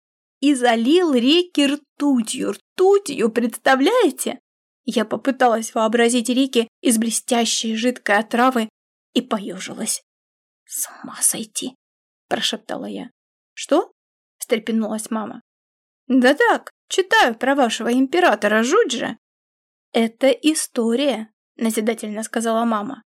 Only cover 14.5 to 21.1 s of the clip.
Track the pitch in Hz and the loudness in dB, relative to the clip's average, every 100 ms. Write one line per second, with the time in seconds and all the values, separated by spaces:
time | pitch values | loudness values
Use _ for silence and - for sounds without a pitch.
14.5 | 254 220 226 220 214 - 220 208 226 _ | -4 -2 -2 -2 -6 -6 -8 -8 -14 _
15.5 | _ _ _ _ _ - 254 240 294 466 | _ _ _ _ _ 0 4 4 4 2
16.5 | 277 - - - - 370 453 285 233 254 | 0 -4 -20 -6 -2 2 2 2 0 0
17.5 | 277 233 - 226 254 269 349 339 214 208 | 2 0 -2 -2 0 2 2 2 2 2
18.5 | 220 240 415 370 233 - - _ _ _ | 2 2 2 2 -2 -6 -10 _ _ _
19.5 | _ _ _ _ 226 226 - 269 - 302 | _ _ _ _ 0 0 2 0 2 0
20.5 | 320 - 247 226 240 285 | 0 -4 -2 0 0 0